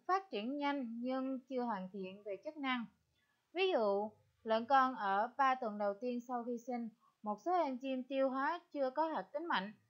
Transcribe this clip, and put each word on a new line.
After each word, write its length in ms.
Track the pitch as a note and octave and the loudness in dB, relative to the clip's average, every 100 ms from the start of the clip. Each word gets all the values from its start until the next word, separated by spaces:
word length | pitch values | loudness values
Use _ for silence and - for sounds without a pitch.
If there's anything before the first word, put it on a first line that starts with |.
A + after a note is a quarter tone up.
| - | -2
phát 240 | F#4+ F#4+ | -2 0
triển 280 | G#3 A3 C#4+ | -6 -4 -2
nhanh 420 | C#4+ C#4+ A#3+ A#3 | 0 0 -4 -4
nhưng 400 | B3 C4 C4 C4 - | -2 -2 -2 -4 -4
chưa 140 | C4 | -4
hoàn 260 | A#3+ G3+ F#3 | -2 -2 -6
thiện 300 | G#3 F#3 F#3+ | -8 -8 -10
về 140 | G#3 F#3+ | -8 -8
chức 120 | D4+ D#4 | -8 -6
năng. 280 | C4+ B3+ A3 _ _ _ _ _ _ | -2 -2 -4 _ _ _ _ _ _
Ví 180 | E4+ F#4+ | 0 2
dụ, 400 | D#4 G#3 G3+ G#3+ - _ _ | 4 4 2 0 -8 _ _
lợn 220 | A3 A3 | 0 0
con 300 | A#3+ C4+ C4 | 4 6 6
ở 360 | B3+ G3+ G3 A#3 B3 | 2 2 2 2 2
ba 180 | C4+ | 4
tuần 240 | B3+ A#3 G#3 | 4 -2 0
đầu 160 | G3+ G3+ | 0 0
tiên 200 | B3 B3 | -2 -4
sau 240 | A#3+ B3 | -4 -6
khi 140 | A#3 A#3+ A#3 | -4 -6 -4
sinh, 220 | A#3+ A3+ - _ _ | -6 -6 -10 _ _
một 200 | G#3 G#3 | -6 -4
số 80 | E4 | 0
enzyme 500 | F4+ D4+ B3+ C4+ C4 B3+ | 2 2 -2 -2 -4 -2
tiêu 220 | C4+ C4+ | 2 2
hóa 300 | C4 C#4+ E4+ - | 2 0 -2 -6
chưa 180 | D4 C4 | -2 0
có 180 | C4 D#4+ | 2 0
hoạt 240 | C#4 F#3 | 0 -4
tính 140 | D4 E4+ | -6 0
mạnh 260 | A#3+ G3 - _ | 0 0 -8 _